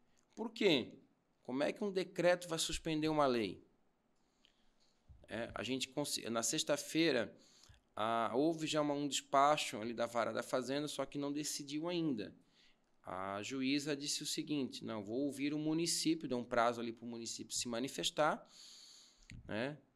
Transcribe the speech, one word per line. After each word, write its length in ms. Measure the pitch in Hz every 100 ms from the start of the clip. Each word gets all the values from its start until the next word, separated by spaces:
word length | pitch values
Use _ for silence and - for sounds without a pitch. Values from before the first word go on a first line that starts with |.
| _ _ _ -
Por 160 | 226
quê? 480 | - 202 139 98 - _ _ _ _
Como 220 | - 131
é 80 | 170
que 120 | -
um 80 | 208
decreto 580 | 185 180 - 175 180 175
vai 100 | 160
suspender 480 | - 156 165 156 156
uma 180 | 151 139
lei? 400 | 120 98 - - _ _ _ _ _ _ _ _ _ _ _ _ _ - - -
É, 200 | 110 113 -
a 80 |
gente 240 | 107 131 -
consi-, 420 | - 143 - 110
na 140 | 117
sexta-feira, 920 | 113 156 - 143 - 156 165 123 101 - - - - - _ -
a, 360 | 110 117 110 120
houve 320 | 160 160 151
já 140 | 151
uma, 120 | 147
um 140 | 143 147
despacho 680 | 131 - 139 143 151 - 117
ali 160 | 113
da 120 | 113 117
Vara 280 | 120 110
da 100 | 113
Fazenda, 440 | - 131 127 143 147
só 180 | - 135
que 120 | 147
não 140 | 143
decidiu 560 | 143 147 - 139 151 170
ainda. 480 | 175 160 113 90 - _ _ - _ _ _
A 380 | 95 92 95 101
juíza 540 | 104 135 131 143 147 139
disse 280 | 143 -
o 20 | 147
seguinte: 600 | - 156 147 123 - 113
"Não, 180 | 113
vou 180 | 101 123
ouvir 320 | 143 123 143
o 60 | 151
município", 680 | 151 160 165 - 156 160 151
deu 100 | 123
um 60 |
prazo 360 | 117 120 117 117
ali 140 | 117
pro 120 | 113 120
município 500 | 117 110 - 110 -
se 120 | 123
manifestar, 800 | 117 135 - 170 - 151 226 - - - - - - - _ - - -
né? 300 | 104 135 151 _